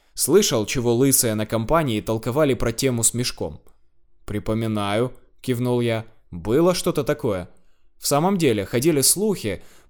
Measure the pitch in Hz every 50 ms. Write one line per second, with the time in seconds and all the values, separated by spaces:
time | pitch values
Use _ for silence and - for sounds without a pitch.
0 | _ _ - - - - 151 202 208 - 143 117 107 - - 127 117 120 117 117
1 | 135 139 127 - - 117 110 107 107 - - 113 113 110 151 165 160 131 110 104
2 | 90 - 113 113 - 127 117 147 156 139 127 - - 117 117 - - 135 123 117
3 | 117 - - 117 127 - - - 101 80 71 - - - - _ _ _ _ _
4 | _ _ - - - - 98 104 - - 110 113 113 113 110 107 101 101 101 110
5 | 123 127 - - - - _ - - 127 127 117 123 123 123 123 120 117 113 110
6 | 107 - - - - _ - 87 80 104 117 151 165 185 175 180 - 185 156 151
7 | 139 - 151 151 - 120 98 92 87 - - - - - - _ _ _ _ _
8 | - - 143 143 160 190 202 185 170 135 110 101 98 - - 120 135 165 170 139
9 | 127 - - 175 208 220 185 - - 107 92 87 - - - - - _